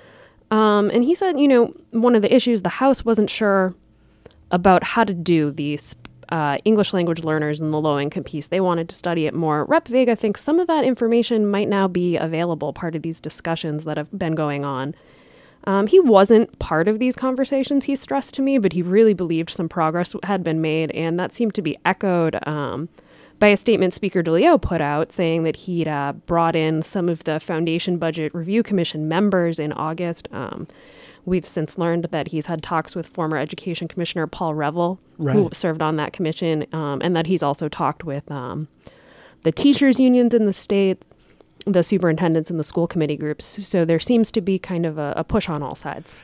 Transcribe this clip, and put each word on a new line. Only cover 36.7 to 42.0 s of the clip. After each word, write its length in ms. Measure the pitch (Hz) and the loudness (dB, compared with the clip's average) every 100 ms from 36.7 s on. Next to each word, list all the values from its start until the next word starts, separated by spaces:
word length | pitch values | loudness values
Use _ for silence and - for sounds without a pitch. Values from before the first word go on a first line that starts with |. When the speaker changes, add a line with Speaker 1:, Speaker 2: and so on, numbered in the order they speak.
Speaker 1:
um, 280 | 160 147 139 | -6 -6 -4
and 120 | 175 165 | -2 0
that 120 | 165 | 0
he's 160 | 185 | 0
also 260 | 143 139 151 | 0 -2 -4
talked 340 | - 135 - | -2 -4 -4
with, 280 | 170 139 - | -8 -10 -8
um, 360 | 143 123 143 156 _ - _ _ - - _ | -10 -8 -8 -10 _ -20 _ _ -20 -20 _
the 80 | - | -2
teachers' 480 | - 285 - 277 254 | 2 4 6 4 6
unions 340 | 254 247 240 | 6 6 4
in 140 | 233 208 | 4 2
the 60 | |
state, 500 | - - 196 190 185 - _ _ _ _ - - | 0 0 2 2 0 -8 _ _ _ _ -8 0
the 160 | 185 | 4
superintendents 680 | 165 190 | 4 4